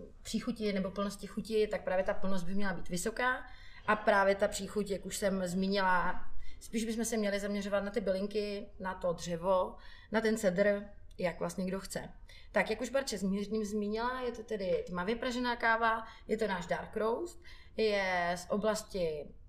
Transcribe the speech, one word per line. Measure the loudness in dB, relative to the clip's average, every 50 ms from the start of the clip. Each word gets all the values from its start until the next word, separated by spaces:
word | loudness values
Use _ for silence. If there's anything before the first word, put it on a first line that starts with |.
| -14 -16 -18 -16
příchuti | -10 -4 -4 -4 -2 -4 -4 -2 -2 0 0
nebo | 0 -2 -2
plnosti | -2 -2 -4 -4 -4 -8 -10
chuti, | -8 -8 -8 -4 0 2 2 2
tak | 2 0 -4 -2
právě | 0 0 2 2
ta | 2 4
plnost | 4 6 6 6 6 6
by | 4 4
měla | 4 4 4 2
být | 0 -2 -2
vysoká. | -2 -2 -2 -2 -2 0 0 0 0 0 -4 -10 -14 -14 -14 -14 -14 -6 0
A | 0 0
právě | 4 4 6 6 6 6 6 4
ta | 4 2
příchuť, | 0 0 -4 -6 -4 -2 -2 -2 -2
jak | -4 -4 -4
už | -6 -6
jsem | -2 0 0 2 2 0
zmínila, | 0 0 0 2 2 2 4 4 6 6 6 4 4 4 4 4 6 4 6 4 4 0 0
spíš | -6 -4 -2 -2 0
bychom | 0 0 0 0
se | 0 2
měli | 2 2 2 2 0
zaměřovat | 0 0 -2 -2 0 0 0 0 0
na | 0
ty | -2 0
bylinky, | 2 2 0 0 0 -2 -2 -2 -2 -2 -4 -6 -8 -10 -10 -8
na | -6 -6 -4
to | -2 -2 -2 -2
dřevo, | -2 -4 -4 -4 -2 2 4 4 4 2 0 -4 -12 -14 -16 -16 -16 -8 -2
na | 0 2
ten | 2 2 2
cedr, | 4 2 2 4 6 4 4 4 2 -2 -10 -16 -16 -18 -14 -8
jak | -2 -2 -2 -2 -2
vlastně | -4 -4 -4 -4 -4
kdo | -4 -4 -6
chce. | -6 -6 -8 -8 -8 -8 -14 -16 -18 -18 -18 -18 -10 -2
Tak, | 0 0 2 2
jak | -2 -4
už | -4 -2
Barče | -2 -2 -2 -2 -4
zmí-, | -2 0 0 0 -2 -2 -2 -2 -2 -2
zmínila, | -2 -2 -2 -2 -2 -2 -2 -2 -2 -2 -2
je | -4 -6
to | -6 -8 -8
tedy | -6 -6 -4 0 0 0 0 0
tmavě | -2 -4 -4 -2 -2 -2
pražená | -2 -2 -4 -2 -2 0 0 0
káva, | 2 4 4 4 4 4 2 0 0 -4 -10 -16 -12 -4
je | -4 -2
to | 0 0
náš | -2 -2 -4 -2
dark | -2 -4 -4 -4 -6 -4
roast, | -2 0 0 0 -2 -4 -8 -10 -14 -16 -16 -18 -16 -16 -8 -2
je | 0 2 2 2 2 2 2 2 2 2 0 -2
z | -2 -2 -2
oblasti | -2 0 2 0 0 0 -4 -6 -4 -2 -2 -2 -2 -4 -8 -10 -14 -16 -18